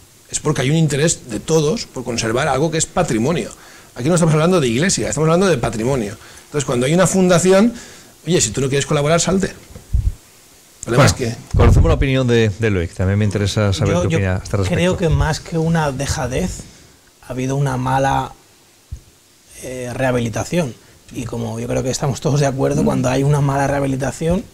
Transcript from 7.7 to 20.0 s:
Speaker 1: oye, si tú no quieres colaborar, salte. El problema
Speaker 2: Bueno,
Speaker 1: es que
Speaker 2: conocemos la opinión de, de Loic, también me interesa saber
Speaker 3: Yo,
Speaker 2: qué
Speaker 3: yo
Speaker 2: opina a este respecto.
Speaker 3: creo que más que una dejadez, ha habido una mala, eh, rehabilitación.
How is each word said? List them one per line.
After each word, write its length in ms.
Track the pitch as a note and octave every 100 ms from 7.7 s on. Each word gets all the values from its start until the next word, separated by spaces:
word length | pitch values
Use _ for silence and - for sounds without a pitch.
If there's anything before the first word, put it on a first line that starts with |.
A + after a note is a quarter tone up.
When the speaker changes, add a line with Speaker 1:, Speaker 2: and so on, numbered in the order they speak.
| - - - - - D3+
Speaker 1:
oye, 140 | E3+
si 80 | A2+
tú 100 | G#2
no 80 | C3+
quieres 160 | C#3 -
colaborar, 340 | D#3 D3 E3+
salte. 280 | E3+ F#3+ F3+
El 60 | - - - - - - - - - - - _ _ -
problema 180 | A#2
Speaker 2:
Bueno, 20 | -
Speaker 1:
es 80 |
que 440 | - A#2+ A#2 - -
Speaker 2:
conocemos 300 | D#3 - D#3+
la 40 | D3+
opinión 320 | C#3 C3 B2
de, 220 | A#2 A2 F#2
de 100 | A2+
Loic, 220 | F#2+ E2
también 260 | - F#2 G2+
me 60 | G#2+
interesa 480 | G2+ G2+ - G#2
saber 200 | F#2+ - E3+
Speaker 3:
Yo, 60 |
Speaker 2:
qué 60 | F3+
Speaker 3:
yo 80 | D#3+
Speaker 2:
opina 160 | F#2+ F#2
a 20 |
este 200 | - G2+
respecto. 180 | F#2+ E3
Speaker 3:
creo 220 | F3 F3+
que 120 | E3+
más 300 | C#3+ D3 D3+
que 180 | - E3
una 340 | D#3+ E3 D3+
dejadez, 680 | C3 C#3 - B2+ C3 F#3 - - - - _ _ _ -
ha 40 |
habido 220 | B2+ C3 C#3
una 220 | C#3+ B2+
mala, 540 | B2+ C3 C3+ C3+ C3 - _ _ _ _ _ - - _ _ _ _ -
eh, 280 | A#2+ B2+ B2
rehabilitación. 800 | A#2+